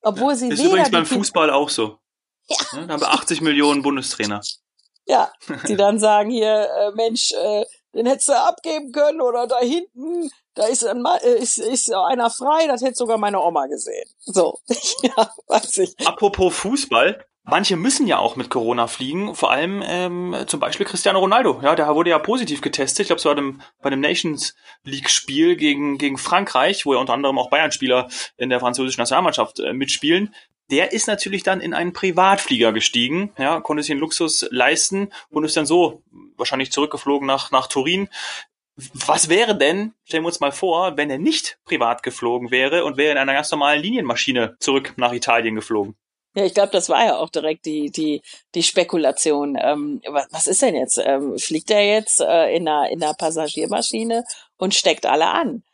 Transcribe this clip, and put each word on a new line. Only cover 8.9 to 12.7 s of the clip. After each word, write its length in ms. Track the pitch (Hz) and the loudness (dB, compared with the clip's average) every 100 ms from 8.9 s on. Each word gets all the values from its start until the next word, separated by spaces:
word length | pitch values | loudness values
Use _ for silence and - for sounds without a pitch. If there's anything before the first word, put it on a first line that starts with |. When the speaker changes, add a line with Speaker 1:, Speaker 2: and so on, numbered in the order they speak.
Speaker 1:
können 280 | 247 294 311 | 0 0 2
oder 260 | 254 240 240 | 0 0 0
da 120 | 254 | 0
hinten, 720 | 247 320 359 240 294 349 320 - _ | 0 -2 -4 -12 -8 -6 -6 -10 _
da 120 | - 214 | -2 0
ist 180 | 254 | 0
ein 160 | 233 247 | 0 -2
Ma-, 160 | 247 359 | 0 2
äh, 220 | 240 240 | 4 2
ist, 200 | 240 - | 2 -2
ist 340 | - 254 - | -2 -2 -2
einer 380 | 190 185 247 233 | 0 0 2 0
frei, 360 | - 254 311 | -2 0 2
das 160 | 320 | 2